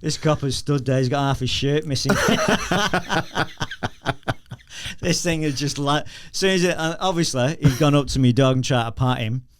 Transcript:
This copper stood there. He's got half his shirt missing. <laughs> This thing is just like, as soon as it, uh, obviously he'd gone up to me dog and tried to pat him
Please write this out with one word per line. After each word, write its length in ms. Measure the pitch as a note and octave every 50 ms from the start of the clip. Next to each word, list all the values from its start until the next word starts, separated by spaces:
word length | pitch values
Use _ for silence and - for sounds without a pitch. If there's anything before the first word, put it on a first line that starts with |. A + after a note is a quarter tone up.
This 160 | - D#3+ C#3+
copper 340 | - - D#3 D3+ C3 - C#3
stood 340 | B2 - - - D3 C#3+ B2
there. 120 | C3 C3
He's 120 | C3 C3 B2
got 120 | D3 C#3+
half 180 | C#3 C#3 C3+ -
his 100 | B2+ B2
shirt 360 | - - - C#3 C#3+ D3+ D3+
missing. 260 | D3+ C#3 A#2+ - - G3+
<laughs> 2750 | - - - A3+ - - - G#3+ G#3 - - F#3 F#3 G3+ F#3+ - F#3 F3 - G3 D#3+ - - - - D3+ - - - - - - - - F3 - - - C3+ C3+ - - - - - - - - - - - - - - - F#3 -
This 240 | - F3+ E3 - -
thing 180 | F3 E3 D#3+
is 180 | D#3 D3+ C#3 B2
just 200 | D3 C#3 A#2+ -
like, 240 | C#3+ C#3 D3 D3+ -
as 340 | - - - - - -
soon 140 | - F#3 F#3+
as 120 | F#3+ F#3 E3+
it, 140 | F3+ E3
uh, 180 | D#3+ D#3+ D#3+ E3 -
obviously 580 | F#3 F#3+ F#3 E3 E3 - - C3 A#2+ C3+ E3 -
he'd 200 | - C#3 B2+ A#2
gone 160 | D#3 D3 C#3+
up 120 | D3 C#3
to 120 | B2+ - C3
me 140 | C3 B2 A#2+
dog 220 | B2 C3+ C3 C3
and 80 | C3 B2+
tried 220 | - C3+ B2 A#2
to 60 | A#2
pat 260 | A2 - C3 B2+ B2+
him 260 | B2 A#2+ A2 A#2 C3 B2+ _ _